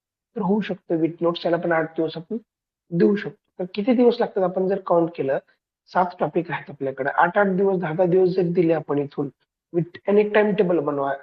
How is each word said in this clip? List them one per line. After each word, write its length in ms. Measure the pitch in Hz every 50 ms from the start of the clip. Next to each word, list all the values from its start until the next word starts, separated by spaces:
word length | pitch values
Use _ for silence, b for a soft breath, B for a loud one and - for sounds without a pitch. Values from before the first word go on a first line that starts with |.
| _ _ _ _ _ _ -
तर 40 | 233
होऊ 200 | 202 175 202 220
शकतं 340 | 185 - 185 - _ - 175
with 200 | 165 160 160 160 - 170
notes, 180 | 170 175 - -
याला 120 | 180 165
पण 160 | 170 170 175 165
आठ 240 | 160 160 156 -
दिवस 160 | - 165 160 -
आपण 200 | 165 160 - 214 233 - _ _ _ _ _ _ _ _ -
देऊ 260 | 170 170 208 214 202
शकतो. 280 | 196 - 143 - _ _ _ _ -
तर 60 | 185 180 -
किती 200 | 214 202 262 247
दिवस 220 | 226 247 240 233 -
लागतात 220 | 220 - - 208 185
आपण 260 | 180 185 190 190 185
जर 120 | 196 185 190
काउंट 220 | - 180 170 170 165 170
केलं, 220 | - 143 135 139 - - _ _ _ _ _ _ _ _
सात 200 | _ - 180 175 - - -
टॉपिक 300 | - 151 - 185 165 -
आहेत 200 | 151 147 - -
आपल्याकडे, 400 | 151 - 139 135 131 - 135 139 -
आठ 240 | - 160 175 180 208
आठ 80 | 208
दिवस, 340 | 196 185 180 202 196 190 180
दहा 120 | 170 156 156
दहा 140 | 165 185
दिवस 220 | 180 170 190 185 180
जर 140 | 180 190 185
दिले 300 | 170 175 190 170 165 165
आपण 260 | 156 156 - 151 143
इथून 300 | 143 139 - - 147 139 - _ _ _ _ _ _ _ -
with 380 | 175 165 - - - _ - 202
any 160 | 208 214 208 214
timetable 480 | 220 214 214 208 208 202 175 180 160
बनवा 340 | 147 151 147 143 139 139 135 -